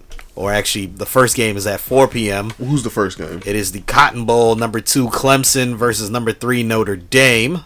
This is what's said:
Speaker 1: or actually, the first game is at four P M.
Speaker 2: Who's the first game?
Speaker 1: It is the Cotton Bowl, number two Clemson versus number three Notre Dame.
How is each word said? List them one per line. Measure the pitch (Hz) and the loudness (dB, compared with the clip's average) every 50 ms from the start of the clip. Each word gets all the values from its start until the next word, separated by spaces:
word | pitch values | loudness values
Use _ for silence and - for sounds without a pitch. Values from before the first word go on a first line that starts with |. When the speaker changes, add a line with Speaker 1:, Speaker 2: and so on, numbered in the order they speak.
| - - - - - - - | -20 -18 -16 -16 -16 -16 -10
Speaker 1:
or | - 92 101 101 | -6 -4 -2 0
actually, | 104 101 - - 110 98 | 0 -2 -2 -4 -6 -6
the | 90 90 - 104 | -8 -10 -10 -10
first | - - 131 127 117 - | 0 2 4 4 4 2
game | - 113 110 101 | 0 0 -2 -2
is | 101 98 | -2 -2
at | 104 98 92 | -4 -4 -4
four | - - 127 135 135 | -4 0 4 4 4
P | 123 - 123 110 104 | 4 2 -2 -2 -2
M. | 98 101 101 110 | -2 -4 -4 -8
Speaker 2:
Who's | - - 120 127 147 143 113 | -8 -8 -4 -2 -2 -2 -2
the | 113 | -2
first | - 107 101 95 - | -2 -2 -2 -2 -4
game? | - 85 80 85 82 - | -8 -10 -10 -10 -8 -6
Speaker 1:
It | 101 101 | -4 -4
is | 107 101 90 | -2 -4 -4
the | 90 101 | -6 -8
Cotton | 90 - 110 127 143 143 - 123 117 | -6 0 2 4 2 2 0 -2 0
Bowl, | 113 117 120 117 113 113 | 2 4 4 4 4 4
number | 110 117 113 107 113 | 2 0 -2 -4 -4
two | - - - 139 127 | -4 0 0 0 0
Clemson | 113 - - - 135 135 135 131 - - 135 127 123 120 | 0 -2 0 2 2 4 4 2 2 0 0 0 -2 -2
versus | 107 120 120 110 - 110 101 | -2 -2 -2 -2 -2 -4 -4
number | 113 123 117 113 107 | -6 -4 -2 -4 -4
three | - - 120 127 120 117 | -2 -2 -2 0 0 0
Notre | 113 113 110 107 104 98 | 0 0 0 0 0 -4
Dame. | 87 87 - - 131 135 131 120 113 113 131 175 170 - | -6 -6 0 4 6 6 6 6 4 2 0 -2 -6 -8